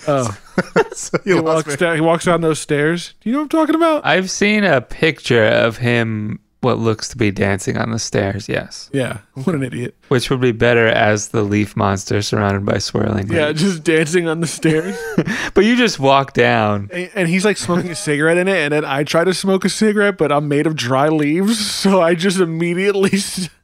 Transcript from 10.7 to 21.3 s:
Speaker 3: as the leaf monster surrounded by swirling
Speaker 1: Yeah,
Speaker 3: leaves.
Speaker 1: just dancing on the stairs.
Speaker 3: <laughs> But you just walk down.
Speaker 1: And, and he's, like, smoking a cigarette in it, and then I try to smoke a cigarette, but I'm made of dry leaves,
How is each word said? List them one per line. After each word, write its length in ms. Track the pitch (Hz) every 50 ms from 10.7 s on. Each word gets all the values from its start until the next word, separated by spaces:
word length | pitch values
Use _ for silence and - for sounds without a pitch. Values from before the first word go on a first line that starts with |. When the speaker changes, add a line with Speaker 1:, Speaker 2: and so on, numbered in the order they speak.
| 120 117 113 113
Speaker 3:
as 420 | 117 117 113 104 107 104 - -
the 140 | - 113 104
leaf 340 | 101 101 104 104 - - 107
monster 440 | 101 98 98 95 - - 110 101
surrounded 440 | 101 - 113 110 104 101 98 98 98
by 120 | 110 113 110
swirling 520 | - - - 110 107 - - 101 101 107
Speaker 1:
Yeah, 160 | - 165 151 151
Speaker 3:
leaves. 140 | 156 156
Speaker 1:
just 220 | 175 202 180 160 151
dancing 420 | 170 160 160 160 147 175 180 170 165
on 140 | 160 165
the 60 | 165 151
stairs. 500 | - - - 156 156 160 165 190 190 - - - - - 151
Speaker 3:
<laughs> 280 | 170 226 - - - -
But 100 | - 196
you 140 | 220 247 247
just 200 | 247 202 - -
walk 360 | 135 135 135 139 135 - -
down. 560 | 127 120 120 120 117 107 104 104 101 101 104
Speaker 1:
And, 180 | - 180 180 175 -
and 140 | 208 180 165
he's, 160 | 175 190 185
like, 100 | 214 190 -
smoking 340 | - - 175 180 175 180
a 40 | 160
cigarette 420 | - - 151 147 143 151 160 170 180
in 120 | 180 190
it, 80 | 196 175
and 160 | 147 143 147
then 100 | 151 156
I 220 | 147 135 139 156
try 180 | - - 165 170
to 100 | 190 180
smoke 300 | - - 196 190 190 -
a 60 | 185
cigarette, 480 | - - 220 214 202 214 202 202 196 -
but 120 | 156 139
I'm 180 | 143 147 151 147
made 180 | 143 143 151 160
of 80 | 156
dry 320 | 139 113 120 131 131 143 156
leaves, 500 | 160 156 147 143